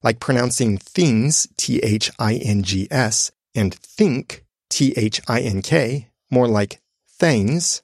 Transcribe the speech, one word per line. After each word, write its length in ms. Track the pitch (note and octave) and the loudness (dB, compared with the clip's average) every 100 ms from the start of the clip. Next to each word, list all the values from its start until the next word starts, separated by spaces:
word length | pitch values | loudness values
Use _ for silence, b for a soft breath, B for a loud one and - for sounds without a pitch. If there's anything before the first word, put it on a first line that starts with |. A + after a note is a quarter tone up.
like 160 | A#2+ A2+ | -2 -2
pronouncing 600 | - B2+ B2 - A#2 G2 | 0 0 0 0 0 -2
things, 680 | - - E3 A2 C3 D#3 - - | -4 0 2 4 2 0 -4 -6
T 200 | - A#2+ | -2 0
H 300 | A2 G#2+ - - | 0 0 -2 -2
I 180 | A2+ A2+ | -2 -2
N 260 | - G#2 | 0 0
G 260 | F#2 F#2+ F#2+ | 0 -4 -2
S, 400 | - A#2 A2 - _ _ | -2 -2 -2 -4 _ _
and 200 | - G2+ | -2 -2
think, 680 | - - - G#3 B2+ - - _ _ _ | -2 -18 0 0 0 -6 -16 _ _ _
T 260 | - C3+ - | 0 0 2
H 240 | A2 - - | -2 -2 -4
I 120 | A#2 | -2
N 220 | C3 G2 | -2 -4
K, 460 | F#2+ D#3+ A#2 C#3 - _ _ | 0 0 0 -4 -8 _ _
more 180 | B2+ A#2+ | 2 4
like 320 | G#2+ G2+ - _ _ _ | 2 0 -6 _ _ _
things 720 | _ E3+ B2 G2 D#3+ - - | _ 2 2 2 0 -2 -6